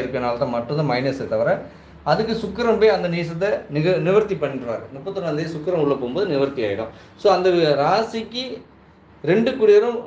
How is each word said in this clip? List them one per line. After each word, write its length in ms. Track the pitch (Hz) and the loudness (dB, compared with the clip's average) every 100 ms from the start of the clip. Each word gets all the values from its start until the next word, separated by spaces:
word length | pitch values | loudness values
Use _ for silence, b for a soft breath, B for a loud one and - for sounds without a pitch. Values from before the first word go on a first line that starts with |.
இருக்கனால 400 | - 127 123 117 | 0 -2 -2 -2
தான் 120 | 127 120 | -2 -2
மட்டும்தான் 340 | 117 151 147 | -4 -2 0
மைனஸே 340 | 123 135 - 107 | 0 -2 -4 -2
தவிர, 180 | 107 127 196 - B B B - | 0 0 -2 -4 B B B -2
அதுக்கு 220 | 175 226 226 | 0 0 -2
சுக்கிரன் 400 | 214 220 233 202 | -4 -2 0 4
போய் 140 | 214 190 | 4 4
அந்த 100 | 180 170 | 0 -2
நீசத்தை 340 | 160 165 202 214 - 147 | -4 -2 -2 -2 -4 -2
நிக-, 240 | 160 175 160 | 0 2 4
நிவர்த்தி 280 | 202 202 170 | 2 2 -2
பண்ணிடுவார். 480 | 143 131 117 107 - 135 | -4 -4 -6 -8 -8 -14
முப்பத்தொன்னாம் 440 | 170 190 170 151 | -10 -8 -4 -4
தேதி 140 | 160 156 | -4 -6
சுக்கிரன் 280 | 165 175 143 | -4 0 0
உள்ள 100 | 139 | 0
போகும்போது 320 | 123 147 202 | -2 -2 -2
நிவர்த்தி 280 | 139 139 131 107 | 0 0 -2 -4
ஆயிடும். 240 | 98 110 B B B | -4 -6 B B B
So, 60 | 208 180 | 2 4
அந்த 140 | 185 175 160 139 151 | 4 4 4 2 2
ராசிக்கு 600 | 196 220 226 220 240 254 - - - - _ - - | 2 0 -6 -8 -8 -10 -10 -16 -20 -20 _ -20 -6
ரெண்டு 280 | 143 202 226 - | 0 2 2 2
கூடியவரும் 400 | 214 208 240 233 | 6 6 6 0